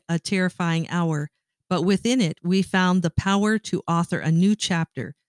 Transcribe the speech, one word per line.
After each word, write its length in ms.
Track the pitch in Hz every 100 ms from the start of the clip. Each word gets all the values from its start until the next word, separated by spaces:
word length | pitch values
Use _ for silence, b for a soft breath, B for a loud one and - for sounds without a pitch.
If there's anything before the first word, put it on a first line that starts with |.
| -
a 100 | 170
terrifying 720 | - 196 185 - 170 165 165
hour, 400 | 175 170 156 147 _ _ _ -
but 120 | 180
within 380 | 170 196 226 254
it, 180 | 175 -
we 180 | 175 190
found 400 | 185 190 185 185
the 80 | 170
power 480 | - - 196 208 220
to 220 | - 214 -
author 300 | 170 170 175
a 120 | 101
new 220 | 165 190
chapter, 600 | 214 - 170 165 - 113 -